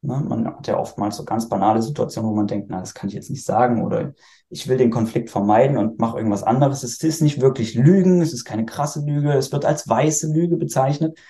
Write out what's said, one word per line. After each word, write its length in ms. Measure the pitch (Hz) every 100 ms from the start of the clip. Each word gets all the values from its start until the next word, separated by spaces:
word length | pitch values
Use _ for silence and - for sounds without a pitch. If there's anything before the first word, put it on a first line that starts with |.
Ne, 140 | 139 131
man 280 | 151 117 113
hat 200 | - -
ja 100 | 107
oftmals 380 | - - 101 -
so 80 |
ganz 240 | - 110 113
banale 340 | 98 101 110
Situationen, 480 | 113 - 113 - 110
wo 40 | 107
man 100 | 104
denkt, 220 | 104 98
"Na, 100 | 92
das 140 | 92
kann 140 | - 98
ich 60 |
jetzt 160 | 104 -
nicht 140 | -
sagen" 400 | - 107 123 113
oder 300 | - - 143 - _ _ _
"Ich 200 | 117 127
will 100 | 127
den 120 | 120
Konflikt 400 | 117 110 123 117
vermeiden 460 | 101 101 110 135 127
und 220 | 107 -
mach 160 | 113
irgendwas 300 | 117 110 101
anderes." 400 | - 131 139 -
Es 180 | 120 -
ist 200 | 160 156
nicht 180 | 151 139
wirklich 340 | 131 127 110
Lügen, 480 | 113 135 196 185 180
es 100 | 165
ist 120 | 123
keine 220 | - 110 113
krasse 340 | - 147 -
Lüge, 280 | 147 147 147
es 180 | 143 135
wird 120 | 143
als 240 | 143 147 -
weiße 440 | 117 151 151 156
Lüge 240 | 156 175 165
bezeichnet, 600 | 147 - 131 147 160 - -